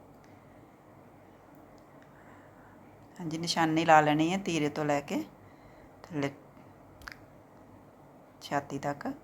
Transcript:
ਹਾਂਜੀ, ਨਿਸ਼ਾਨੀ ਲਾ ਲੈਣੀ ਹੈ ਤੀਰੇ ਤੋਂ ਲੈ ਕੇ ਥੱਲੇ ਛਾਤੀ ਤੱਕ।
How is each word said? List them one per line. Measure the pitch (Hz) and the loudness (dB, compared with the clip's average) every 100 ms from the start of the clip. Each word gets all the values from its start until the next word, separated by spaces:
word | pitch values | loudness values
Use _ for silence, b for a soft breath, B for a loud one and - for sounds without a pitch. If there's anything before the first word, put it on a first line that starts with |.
| - - - - - - - - - - - - - - - - - - - - - B B B B B B B - - - - | -20 -20 -20 -20 -20 -20 -20 -20 -20 -20 -20 -20 -20 -20 -20 -20 -20 -20 -20 -20 -20 B B B B B B B -20 -20 -20 -12
ਹਾਂਜੀ, | 170 160 | -8 -6
ਨਿਸ਼ਾਨੀ | 170 - 160 160 165 | -4 0 2 2 8
ਲਾ | 156 | 8
ਲੈਣੀ | 151 151 160 | 8 4 2
ਹੈ | 196 | -2
ਤੀਰੇ | 196 165 147 | -2 -2 -2
ਤੋਂ | 151 147 | -2 -2
ਲੈ | 143 | -2
ਕੇ | - 269 320 - B B B B B B | -2 -8 -8 -16 B B B B B B
ਥੱਲੇ | - 156 139 139 - - - - - - - - - - - - - - - - - - - - | -12 -8 -8 -8 -20 -20 -20 -20 -20 -20 -20 -20 -20 -20 -20 -20 -20 -20 -20 -20 -20 -20 -20 -18
ਛਾਤੀ | - 143 147 139 | -6 -6 -4 -8
ਤੱਕ। | 143 143 262 277 | -6 -6 -8 -12